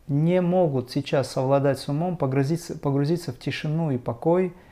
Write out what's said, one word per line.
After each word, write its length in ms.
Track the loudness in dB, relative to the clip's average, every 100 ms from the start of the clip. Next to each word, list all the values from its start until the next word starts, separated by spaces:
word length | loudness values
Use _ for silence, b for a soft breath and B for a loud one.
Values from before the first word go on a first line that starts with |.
| -2
не 320 | 2 4 2
могут 500 | 4 4 2 0 -2
сейчас 400 | -4 0 -2 0
совладать 480 | -2 2 2 2 0
с 80 | -2
умом, 300 | -2 -2 -2
погрузиться, 600 | 0 2 0 -2 -4 -6
погрузиться 540 | -2 0 0 -2 -4
в 80 | -8
тишину 520 | -6 -4 -2 -2 0
и 60 | -2
покой 560 | -4 -2 2 2 0 B B